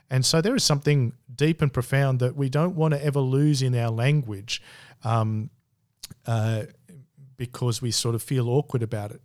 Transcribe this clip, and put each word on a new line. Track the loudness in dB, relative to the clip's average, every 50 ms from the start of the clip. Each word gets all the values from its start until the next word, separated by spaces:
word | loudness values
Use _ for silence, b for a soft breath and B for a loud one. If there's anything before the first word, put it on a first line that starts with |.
| b b
And | -2 0 2
so | 2 2 2
there | 4 2 2
is | 2 2
something | 2 2 2 2 2 2 2 2 0 -2 -6 _ -14 -4
deep | 0 0 2 2 2
and | 0 0
profound | 0 -2 -2 0 2 2 2 2 2 2
that | 0 0 0
we | -2 -2 -2
don't | 0 0 0 0 0
want | 0 0 0 0
to | 0 0
ever | 0 0 0
lose | 0 2 2 2 4 4 2 2
in | 2 0 2
our | 0 0 0
language, | 0 0 2 2 2 2 0 -2 -6 -10 -8 -8 -8 -8 B B B B B B B B -2
um, | 0 2 2 2 0 -2 -4 -4 -6 -10 _ _ _ _ _ _ _ _ _ -20 -20 -20 -12 -6
uh, | -2 -2 0 0 0 0 -2 -4 -8 -12 _ _ -20 -20 -20 -20 _ _ -20 -20 -20 -14 -10
because | -10 -10 -8 -4 -2 -2 -2 -2
we | -2 -4
sort | -2 -2 -2 -2 -2
of | -4 -4
feel | -2 -2 -2 0 0
awkward | 0 0 0 0 -2 -4
about | -2 -4 -4 -6 -8 -8
it. | -12 -14 -12